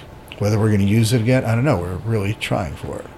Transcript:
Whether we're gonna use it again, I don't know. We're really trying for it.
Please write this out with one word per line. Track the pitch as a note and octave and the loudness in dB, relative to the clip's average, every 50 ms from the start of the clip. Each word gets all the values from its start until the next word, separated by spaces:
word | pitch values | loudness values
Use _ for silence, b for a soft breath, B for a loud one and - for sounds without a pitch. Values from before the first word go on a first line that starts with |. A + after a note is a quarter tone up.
| - - - - - - - - | -16 -18 -20 -20 -18 -16 -8 -4
Whether | G2+ G#2 G#2+ G#2 | -2 0 2 2
we're | G#2+ A2 | 2 4
gonna | G#2+ G2 G2 | 4 4 4
use | G2+ G#2 A#2 A2+ G#2 | 4 4 4 4 4
it | B2 B2 | 2 2
again, | G#2+ A#2+ B2+ C3 - | 2 4 2 2 2
I | A2+ A2+ | 2 0
don't | A#2 B2+ | 2 2
know. | D#3 B2+ F2 | 2 2 0
We're | F2 F2+ F#2 | 0 -4 -6
really | F2 E2+ A2+ A2+ G#2+ G2 G2 G#2+ | -6 -4 -2 -2 0 0 -2 -4
trying | - - - B2 B2+ G2 D2 C#2+ | -4 -4 -4 -2 -2 -2 -4 -6
for | - - D2+ C#2 - | -10 -10 -10 -10 -10
it. | - - - | -12 -14 -18